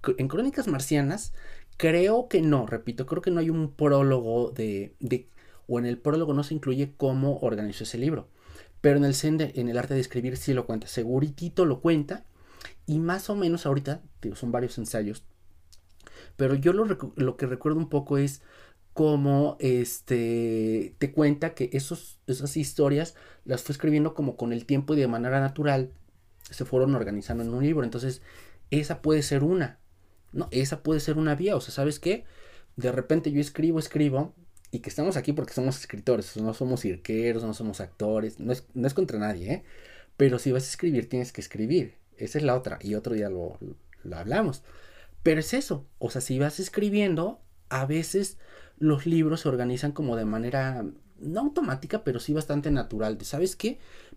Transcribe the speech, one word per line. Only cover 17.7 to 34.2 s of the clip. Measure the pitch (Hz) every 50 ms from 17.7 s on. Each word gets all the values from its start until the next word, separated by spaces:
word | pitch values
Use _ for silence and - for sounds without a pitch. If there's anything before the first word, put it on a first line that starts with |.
| 151 160
un | 165 143
poco | - 147 139 - 143 139
es | 143 143 139 - - - - - - - - _ _ - -
cómo, | - 156 151 151 143 139 143 139 139 147 147 - -
este, | - 135 127 123 123 120 - - - - 127 120 117 113 117 117 117 117 113 113 110 110 110 110 - - - -
te | - 135
cuenta | - - 151 147 147 143 151 165 -
que | - 127 120 -
esos, | 135 135 - 170 - - - - - _ -
esas | 131 135 139 143 - 160
historias | 147 139 - - 147 139 143 147 165 - - - - - - - -
las | - 131 123
fue | - - 143
escribiendo | 139 - 160 151 151 151 156 156
como | - 147 131 117 -
con | 120 120 117
el | 117 113
tiempo | - 143 135 139 143 156
y | 147
de | 135 120
manera | 117 113 120 127 131 139
natural | 139 135 139 - 147 147 139 131 127 131 - - - - _ _ _ _ _ - - -
se | - - 127
fueron | - - 127 131 139 139
organizando | 123 113 98 104 104 101 - 120 117 117
en | 117 117
un | 123 135
libro. | 151 165 151 127
Entonces, | 113 - 123 123 135 127 - - - - - - - - - - -
esa | - 147 151 - 165 -
puede | - 151 156 151
ser | 143 - 143 139 139
una, | 156 185 190 147 - - - - - _ _ _ _ _ - _ -
¿no? | - - 175 -
Esa | - 127 135 135 165 147
puede | - 156 156 151
ser | 147 - 147 151
una | 156 156 147
vía. | 143 175 202 202
O | 143
sea, | - - -
¿sabes | - 139 147 147 -
qué? | - 175 202 233 - - - - - - - - - - - -
De | 127 123
repente | 120 127 127 - 156 165 160 156
yo | 143 143
escribo, | 143 - - - 156 165 165 160
escribo, | 156 - - - 151 147 131 135